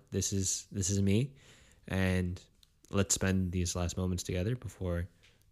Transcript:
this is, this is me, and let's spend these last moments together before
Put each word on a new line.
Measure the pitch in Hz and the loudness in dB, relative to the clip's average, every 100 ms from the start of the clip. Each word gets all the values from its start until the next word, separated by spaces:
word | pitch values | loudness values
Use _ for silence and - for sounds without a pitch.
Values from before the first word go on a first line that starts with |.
| - | -4
this | 98 - | -2 0
is, | 98 92 - - | 0 0 -2 -6
this | - 95 | -4 0
is | 98 | 2
me, | 98 101 139 - - - - - - | 4 4 2 -4 -20 -20 -20 -20 -4
and | 92 92 92 90 92 - _ - _ - | 0 2 2 0 -4 -12 _ -20 _ -4
let's | 98 92 | 0 2
spend | - 95 95 92 | 2 2 2 2
these | 90 87 90 | 0 -2 0
last | 87 - | -2 -2
moments | 90 90 | -2 -2
together | - 90 95 123 | -2 -2 -2 -4
before | 98 - 92 85 90 - - _ - | -8 -8 -4 -2 -4 -10 -20 _ -18